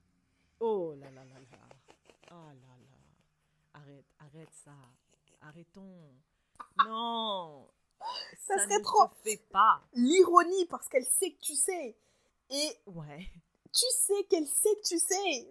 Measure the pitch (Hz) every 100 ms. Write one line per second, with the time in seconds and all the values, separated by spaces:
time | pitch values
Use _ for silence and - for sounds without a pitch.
0 | _ _ _ _ _ _ 226 202 165 139
1 | 139 131 131 131 127 - 120 131 _ -
2 | _ _ - 170 156 131 131 123 120 _
3 | 139 _ _ _ _ _ _ - 143 139
4 | 143 _ 151 156 156 - 147 143 123 131
5 | _ _ _ _ 151 160 170 196 190 180
6 | 151 127 _ _ _ - - - 220 220
7 | 233 226 220 190 165 143 113 _ _ _
8 | - - - - - 392 - 415 415 440
9 | - - - 202 _ 196 214 160 - 240
10 | 247 370 349 349 339 381 349 254 - 269
11 | 247 - 359 - - 294 - 359 254 -
12 | _ _ _ _ _ 554 587 - - 165
13 | 151 147 190 - _ _ _ - 508 -
14 | - 403 392 339 294 - 415 415 - 330
15 | - 370 392 262 -